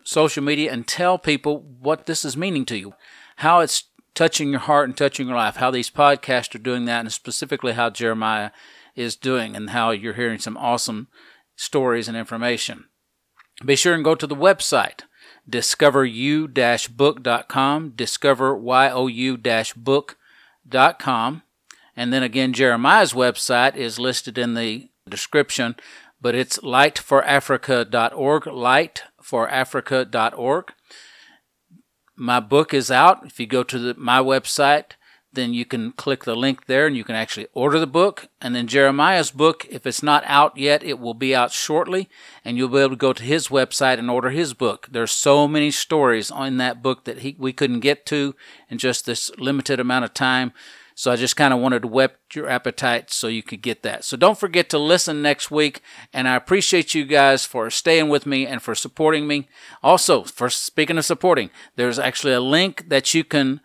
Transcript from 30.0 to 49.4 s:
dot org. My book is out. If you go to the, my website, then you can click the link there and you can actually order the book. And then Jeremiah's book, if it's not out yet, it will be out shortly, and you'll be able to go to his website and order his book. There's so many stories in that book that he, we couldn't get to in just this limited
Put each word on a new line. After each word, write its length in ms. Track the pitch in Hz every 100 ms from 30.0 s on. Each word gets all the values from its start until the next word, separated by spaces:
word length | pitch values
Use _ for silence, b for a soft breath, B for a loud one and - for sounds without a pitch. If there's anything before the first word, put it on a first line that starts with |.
| 110
dot 280 | 117 113 -
org. 360 | 123 165 - - B B B B B B _ _ _ _ _ _ _ -
My 240 | 120 123
book 340 | 107 143 160
is 160 | 139 127
out. 360 | 127 170 - -
If 140 | -
you 80 | 113
go 160 | 127
to 160 | 120 127
the, 140 | 120 120
my 240 | 120 127
website, 720 | 131 131 - - 139 147 - - b b _
then 220 | 131 120
you 100 | 120
can 280 | 120 120 113
click 340 | - 143 131 -
the 100 | 113
link 300 | 135 131 -
there 220 | 131 151
and 100 | 127
you 60 |
can 120 | 110 110
actually 320 | 113 - -
order 260 | - 139 156
the 80 | 156
book. 400 | 156 196 - - _
And 140 | 120 123
then 120 | 117
Jeremiah's 640 | 139 135 143 160 185 151
book, 340 | 135 156 156 -
if 160 | 139 131
it's 160 | -
not 220 | 147 147 -
out 320 | 143 151 143
yet, 260 | 139 147
it 160 | 175 123
will 140 | 120
be 220 | 117 131 131
out 160 | 123
shortly, 580 | - - 156 175 185 190 B B B
and 140 | 113 120
you'll 100 | 127
be 120 | 139
able 100 | 135
to 60 | 127
go 180 | 135
to 100 | 127
his 240 | 120 160 -
website 520 | 135 127 - 131 123
and 100 | 120
order 220 | 123 127
his 220 | 143 160
book. 340 | 123 117 101 -
There's 200 | 123 110
so 360 | - 147 143 147
many 240 | 151 147
stories 600 | 139 - 156 131 113 98
in 260 | 139 135 127
that 240 | 127 120
book 240 | 131 127 -
that 140 | -
he, 160 | 135 143
we 160 | 131
couldn't 280 | 127 139 120
get 240 | 135 147 -
to 280 | 147 139 - B B B
in 100 | 113
just 260 | 127 120 -
this 260 | 113 -
limited 420 | -